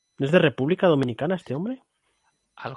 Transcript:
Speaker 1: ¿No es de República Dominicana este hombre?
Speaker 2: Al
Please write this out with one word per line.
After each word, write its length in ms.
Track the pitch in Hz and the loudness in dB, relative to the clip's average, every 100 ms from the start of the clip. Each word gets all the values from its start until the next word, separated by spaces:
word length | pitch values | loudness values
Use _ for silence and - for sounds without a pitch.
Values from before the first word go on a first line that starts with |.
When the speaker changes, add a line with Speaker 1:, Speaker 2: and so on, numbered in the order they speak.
| _ - | _ -6
Speaker 1:
¿No 80 | 139 | 2
es 60 | |
de 60 | 175 | 4
República 480 | 160 - 135 180 185 | 2 0 -2 2 2
Dominicana 480 | 143 127 113 151 185 | 2 0 -2 -4 -4
este 180 | - | -6
hombre? 280 | 135 208 262 _ _ _ _ _ _ _ | -8 -6 -10 _ _ _ _ _ _ _
Speaker 2:
Al 200 | - 120 | -16 -14